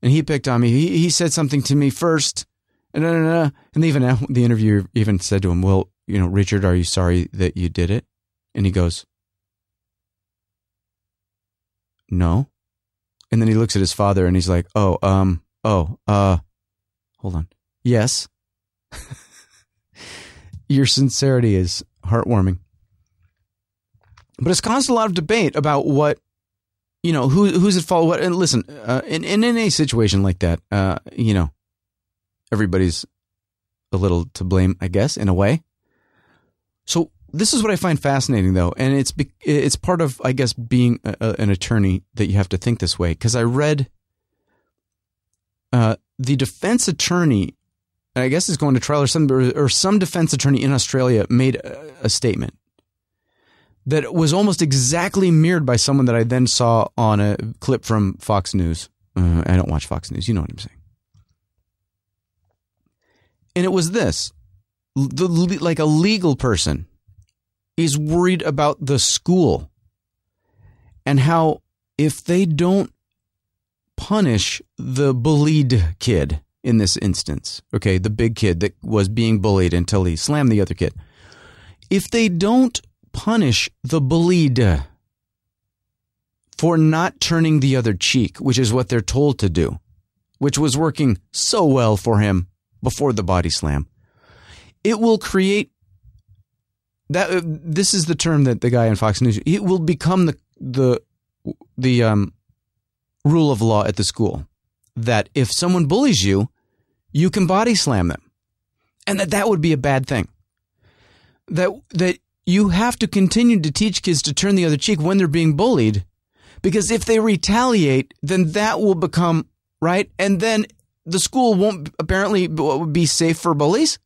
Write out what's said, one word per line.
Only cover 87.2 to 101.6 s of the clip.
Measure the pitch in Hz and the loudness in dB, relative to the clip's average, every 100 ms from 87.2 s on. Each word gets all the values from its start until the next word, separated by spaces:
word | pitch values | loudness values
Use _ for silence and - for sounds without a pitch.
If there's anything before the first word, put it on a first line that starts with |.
turning | - 165 165 156 | -2 0 2 2
the | 135 131 | 2 2
other | 117 | 0
cheek, | 98 - 131 104 - | -2 0 0 0 -2
which | 139 120 | -2 0
is | 123 | 2
what | 123 127 | 0 0
they're | 120 | -2
told | 107 123 147 135 | -2 0 0 0
to | 101 | -2
do, | 82 71 82 _ _ _ _ _ _ | 0 -2 -4 _ _ _ _ _ _
which | 139 139 | -4 0
was | 151 127 | -2 0
working | 160 156 147 101 _ | -2 0 0 0 _
so | - - 226 165 | -8 -4 0 2
well | 131 113 107 | 2 2 0
for | - 107 | 2 2
him | 104 95 90 _ _ _ | 2 0 -4 _ _ _
before | - - 143 | -6 -2 -2
the | 110 | -2
body | 92 90 85 | 0 0 0
slam, | - 76 71 - _ _ _ _ - - - - _ | -2 -2 -4 -4 _ _ _ _ -20 -20 -20 -20 _
it | 202 226 | -4 0
will | 226 220 | 2 2
create | - 190 190 202 - _ _ _ - _ _ _ _ _ _ _ _ _ _ | 0 0 0 0 -4 _ _ _ -20 _ _ _ _ _ _ _ _ _ _
that, | 156 190 | -4 -2
uh, | 185 | -2
this | 165 156 170 156 196 | -4 -10 -6 -2 0
is | 196 156 | 0 -2
the | 160 | -2
term | 165 156 135 | 0 2 2
that | 113 | 2
the | 123 | 0
guy | 123 113 | 2 2
on | 107 | 2
Fox | 110 104 | 0 0
News, | 127 107 - | 0 0 0
it | 190 | 0
will | 202 190 | 0 0
become | 160 160 156 185 170 | 0 0 0 2 0
the, | - _ _ | -2 _ _
the, | 131 123 131 123 _ _ _ _ - - | -10 0 0 0 _ _ _ _ -14 -14